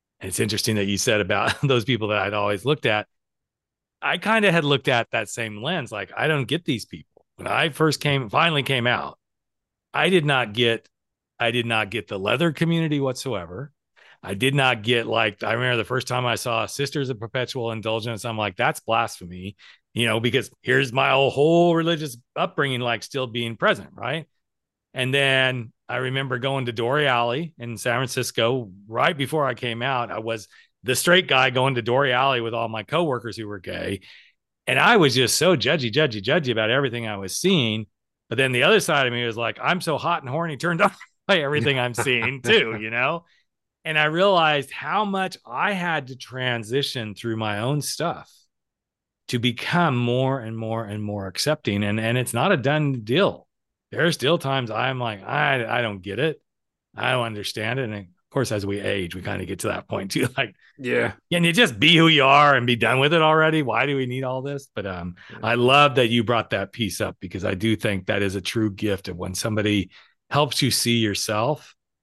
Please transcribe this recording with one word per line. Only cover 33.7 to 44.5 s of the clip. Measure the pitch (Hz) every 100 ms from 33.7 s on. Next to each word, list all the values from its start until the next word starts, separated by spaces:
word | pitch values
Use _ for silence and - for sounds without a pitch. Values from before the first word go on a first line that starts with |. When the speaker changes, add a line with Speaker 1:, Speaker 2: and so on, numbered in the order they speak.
| 85 85 98 - - - _ _ _ -
Speaker 1:
And | 131
I | 180 226
was | 143
just | 120 117 -
so | 170 156
judgy, | 113 160 120
judgy, | 131 156 107
judgy | 95 170 127
about | 110 110
everything | 131 135 117 113
I | 98
was | 95 -
seeing. | 185 180 113 107 107 _ _ _ _
But | 117
then | 131
the | 123
other | 156 214
side | - 143 127
of |
me | 120
was | 120 110
like, | 113 -
"I'm | 127 175
so | 165 135
hot | 156 170
and | 127
horny, | 151 170 139
turned | 165 170
<laughs> |
on | - - - _ -
by | 180
everything | 139 147 147 131
I'm | 123
seeing | 120 131 123 117 135
too," | 185 220 117 107
Speaker 2:
<laughs> |
Speaker 1:
you | 110
know? | 117 135 170 - _ _ _ _ _
And | 160 156
I |
realized | 151 165 202 180 156